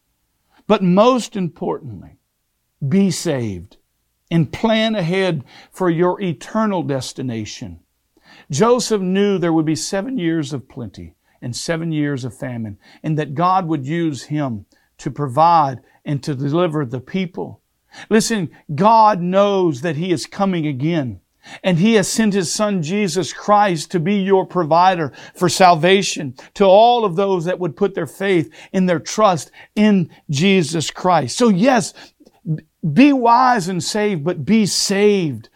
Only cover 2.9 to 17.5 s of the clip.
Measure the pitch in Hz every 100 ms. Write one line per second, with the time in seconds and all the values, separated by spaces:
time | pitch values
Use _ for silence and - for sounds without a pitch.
2.9 | 190 196 - 170 135 110 90 90 _ _
3.9 | _ _ _ _ 165 139 - 220 220 220
4.9 | 214 160 190 185 156 - - - - 180
5.9 | 165 180 180 190 143 - 220 214 185 139
6.9 | 135 - - 131 113 107 - 101 85 _
7.9 | _ _ _ _ - - 139 226 247 -
8.9 | 214 180 190 202 185 170 160 156 151 -
9.9 | 196 254 262 170 165 135 139 - - 107
10.9 | - 82 _ _ _ 127 120 - 160 165
11.9 | 151 147 135 127 - 135 117 110 104 _
12.9 | - 156 151 151 139 180 190 165 156 131
13.9 | 170 165 131 - 151 135 107 - _ _
14.9 | _ 147 120 143 131 165 170 139 123 _
15.9 | _ - 143 156 131 143 165 180 151 123
16.9 | 127 - 190 180 - -